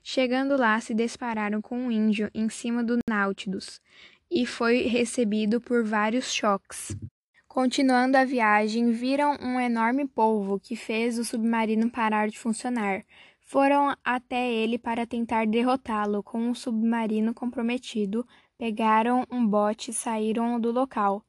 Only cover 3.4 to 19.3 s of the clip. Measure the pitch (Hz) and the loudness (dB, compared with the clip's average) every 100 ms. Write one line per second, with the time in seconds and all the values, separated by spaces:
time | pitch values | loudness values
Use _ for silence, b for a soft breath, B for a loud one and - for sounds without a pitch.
3.4 | - 196 - - B B B B _ 349 | -6 -8 -10 -18 B B B B _ -2
4.4 | 240 - 240 247 247 240 233 - 226 214 | -2 0 2 2 2 0 0 0 0 0
5.4 | 214 240 - 240 220 214 214 240 254 - | 0 0 0 0 0 0 0 0 -2 0
6.4 | 220 196 _ - - - - _ _ b | 0 0 _ -14 -10 -10 -12 _ _ b
7.4 | _ - 254 262 262 247 254 269 262 247 | _ 0 0 2 4 4 4 4 4 2
8.4 | 214 208 214 226 240 226 254 277 294 285 | 4 4 4 2 2 2 0 2 2 0
9.4 | 247 254 247 233 226 269 285 - 220 220 | -2 -2 0 0 0 0 -2 2 2 2
10.4 | 196 196 - 220 - 220 233 233 233 233 | 0 -4 -4 -10 -4 -2 0 -2 -4 -2
11.4 | 226 226 220 220 233 240 220 214 214 - | 0 0 2 2 0 0 0 2 0 -2
12.4 | 233 214 247 247 202 190 - B B B | -4 -4 -4 -2 -2 -4 -8 B B B
13.4 | _ 269 277 285 285 277 - 247 _ 247 | _ 2 4 4 2 -2 -4 -4 _ -4
14.4 | 247 226 220 233 233 233 233 233 233 226 | -2 0 0 -2 -4 -4 -4 -4 -2 0
15.4 | 220 226 254 262 - 214 208 208 - 233 | 2 2 2 0 -2 -4 -2 -2 -4 -4
16.4 | 233 240 - 220 226 233 220 214 220 233 | -4 -4 -4 0 0 0 0 0 0 -2
17.4 | 240 240 233 247 - 220 202 220 247 b | -6 -4 -4 -4 -4 -4 -2 -4 -6 b
18.4 | b _ 226 214 220 220 226 247 - | b _ -6 0 2 4 4 0 0